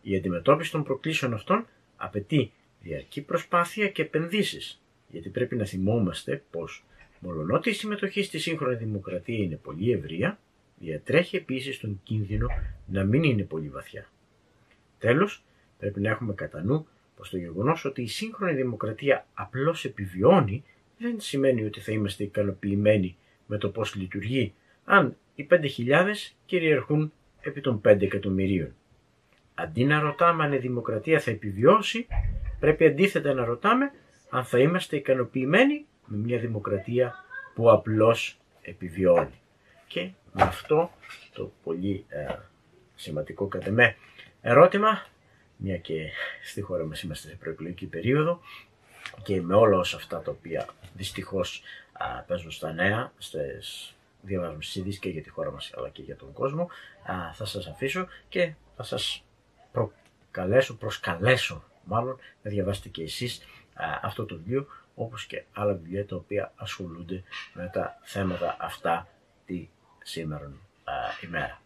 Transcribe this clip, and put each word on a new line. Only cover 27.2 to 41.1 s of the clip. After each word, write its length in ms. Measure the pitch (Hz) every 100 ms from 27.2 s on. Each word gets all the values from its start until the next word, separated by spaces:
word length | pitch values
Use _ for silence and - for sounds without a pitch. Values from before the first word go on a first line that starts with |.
| _ _
επί 200 | 139 139
των 200 | 139 110
πέντε 240 | 113 101 95
εκατομμυρίων. 680 | 98 98 95 95 95 73 - _ _ _ _ _ _ _ -
Αντί 280 | 165 120
να 160 | 135 151
ρωτάμε 440 | 151 143 170 165
αν 100 | 147
η 40 | 139
δημοκρατία 640 | 123 123 117 110 160 156
θα 120 | 123
επιβιώσει, 760 | 104 107 98 131 214 202 226 240 - - - - -
πρέπει 260 | 143 156 160
αντίθετα 480 | 139 196 165 143
να 120 | 131 117
ρωτάμε 460 | 120 202 247 277 - _ _ _
αν 140 | 127
θα 160 | 123 123
είμαστε 360 | 143 180 - 147
ικανοποιημένοι 880 | - 131 120 131 131 185 277 294 294 _ -
με 120 | 104
μια 220 | 117 123
δημοκρατία 760 | 117 110 101 98 - 120 123 - - - - -
που 160 | 113
απλώς 680 | 107 - 110 110 113 - - _ _
επιβιώνει». 800 | - 92 92 85 92 85 78 - _ _ _ _ _
Και 220 | - 185 - _
με 100 | 196
αυτό 480 | 190 - - 156 175 - -